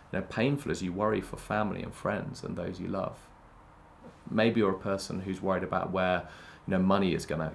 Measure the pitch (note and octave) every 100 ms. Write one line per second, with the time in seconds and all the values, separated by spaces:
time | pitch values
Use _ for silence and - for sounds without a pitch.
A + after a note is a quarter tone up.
0 | - F#2+ F#2+ - A#2+ C#3+ - E2+ F#2 F2+
1 | G#2+ G#2+ F#2+ - - G#2+ G#2 F#2 F#2 -
2 | G2+ G#2 - - - F2+ - F2+ F#2 F#2+
3 | F#2 - - - - - - - - -
4 | - - - G#2+ A2+ A2+ G2+ F#2+ - G2
5 | - F2+ F#2+ F#2 F#2+ F#2 F2+ F#2 F2 F#2
6 | F#2 F2+ - - - - - F#2+ F#2 G2
7 | F#2+ D#2+ - D#2 D#2+